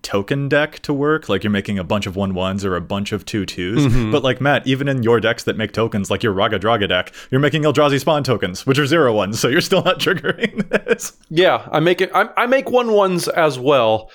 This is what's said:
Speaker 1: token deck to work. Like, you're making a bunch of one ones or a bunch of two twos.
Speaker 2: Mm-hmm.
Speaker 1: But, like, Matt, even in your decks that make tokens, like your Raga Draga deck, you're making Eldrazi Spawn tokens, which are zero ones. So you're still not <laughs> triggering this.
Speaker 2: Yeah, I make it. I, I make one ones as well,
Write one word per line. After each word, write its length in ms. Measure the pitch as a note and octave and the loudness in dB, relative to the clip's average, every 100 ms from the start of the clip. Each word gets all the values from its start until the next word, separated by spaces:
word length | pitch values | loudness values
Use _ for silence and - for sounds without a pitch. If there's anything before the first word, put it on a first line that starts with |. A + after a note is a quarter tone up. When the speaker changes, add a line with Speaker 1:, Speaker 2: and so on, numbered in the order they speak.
Speaker 1:
token 460 | - A2 G2 C#3 C#3 | -6 -4 -2 -4 0
deck 300 | D3 D3+ - | 0 0 -4
to 140 | - | -6
work. 340 | C#3+ D3 D#3 - | -2 0 -2 -2
Like, 140 | G2 | -2
you're 80 | G#2+ | 0
making 300 | G2+ G2 G2+ | -2 -2 -4
a 40 | |
bunch 220 | E2 G#2 G2+ | -2 -2 -2
of 80 | |
one 180 | F#2 G2 | -4 -2
ones 320 | F#2 F#2+ G2 | -2 -2 -2
or 120 | G2 F2+ | -2 -4
a 40 | |
bunch 300 | E2 G2 G2+ | -4 -6 -4
of 140 | G#2 | -6
two 200 | - A2 | -4 -6
twos. 420 | F2+ - F2+ A#2 C#3 | -4 -6 -4 0 2
Speaker 2:
Mm-hmm. 260 | A#2+ A2 | 2 2
Speaker 1:
But, 100 | C3 | 0
like, 180 | B2+ B2 | 0 0
Matt, 240 | C#3 B2+ | 0 0
even 220 | C3 C3+ C#3+ | 0 -2 0
in 160 | C3+ | 0
your 160 | A2+ A#2 | 2 2
decks 240 | A2 A#2 | 2 -2
that 120 | - G#2 | -4 -4
make 140 | G#2+ | -4
tokens, 400 | - A2+ G#2+ F#2+ | -2 -2 -2 -2
like 100 | G2+ | -2
your 100 | A2 | 0
Raga 280 | F#2+ G#2+ G#2 | 0 0 0
Draga 260 | G#2 A2+ F#2+ | 0 0 0
deck, 260 | F2+ - - - | -2 -2 -10 -4
you're 80 | C3 | 0
making 220 | D3 D#3 | 2 2
Eldrazi 340 | D3+ D3 D3 C#3 | 2 4 2 2
Spawn 240 | E3+ D3+ | 0 0
tokens, 420 | C3 A2 F#2 F#2 | 0 0 -2 -2
which 140 | - C3+ | 0 2
are 80 | C#3+ | 2
zero 260 | E3 C3 | 4 4
ones. 280 | G#2+ F#2+ A2 | 2 0 0
So 80 | B2+ | 0
you're 120 | D#3 | 0
still 220 | E3+ F#3 | 2 0
not 160 | F3 F#3 | 2 0
<laughs> 20 | |
triggering 680 | G3 F#3 - - A#3 - - | 0 -2 -2 -2 -4 -4 -2
this. 420 | A3 - G#3 - - - | -2 -2 -4 -4 -14 -6
Speaker 2:
Yeah, 380 | D#3+ F3+ A#2+ - | 2 2 2 0
I 80 | D3+ | 0
make 200 | E3 F3+ | 2 2
it. 100 | F#3+ | 0
I, 140 | F3+ A3 - | 0 0 -2
I 100 | A#3+ | 0
make 240 | C4+ C4+ | 0 2
one 220 | B3 A#3 | 0 2
ones 340 | G#3 F#3+ F3 - | 2 2 0 -2
as 320 | F3 D#3 C3 | 0 0 2
well, 500 | B2+ C#3 A2+ A2 - | 2 4 4 0 -2